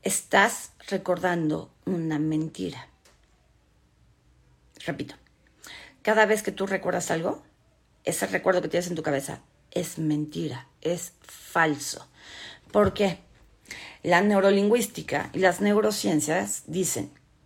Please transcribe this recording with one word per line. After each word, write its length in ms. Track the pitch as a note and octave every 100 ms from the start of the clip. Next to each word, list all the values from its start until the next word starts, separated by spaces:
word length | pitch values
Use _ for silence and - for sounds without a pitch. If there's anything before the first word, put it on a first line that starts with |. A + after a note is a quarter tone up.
estás 680 | - - - - A3+ - - _ -
recordando 840 | F#3+ - F3 F3+ F3 D#3 D#3+ - _ -
una 320 | F3+ D#3+ D#3
mentira. 720 | D#3 D#3 D#3+ - - - - _ _ _ _ _ _ _ _ _ _ _ _ _ _ _ _ _ _ -
Repito, 300 | - D3+ - - _ _ _ _ - - - _
cada 240 | - A3 G#3+
vez 160 | G#3+
que 100 | G#3+
tú 140 | G3 G3
recuerdas 460 | F#3+ F3+ F3+ F3
algo, 320 | E3 F3 - _ _ _ _ _ _
ese 220 | - F3 -
recuerdo 380 | F#3+ F3+ F3+
que 40 | E3
tienes 180 | E3+ F3
en 80 | E3+
tu 80 |
cabeza 380 | D#3 C#3 C#3 - _ _ _
es 300 | - F3+ -
mentira, 680 | D#3+ D3+ D3+ E3 E3 B2+ - _
es 320 | D#3+ E3+ - _
falso. 840 | - - - F3+ D#3+ C#3+ - - - _ - - - - -
¿Por 240 | G#3 G#3 -
qué? 240 | G3 E3+ - - _ _ - - - -
La 200 | - F3
neurolingüística 1080 | G3+ G#3 G3 G3 G3+ A#3 G#3+ - D3+ C#3+ -
y 60 | -
las 220 | F#3 F3
neurociencias 1040 | G3+ G#3 G#3+ G#3 G3+ D#3 D3+ E3 G#3 - -
dicen, 460 | D#3+ F#3 - G2+ - _ _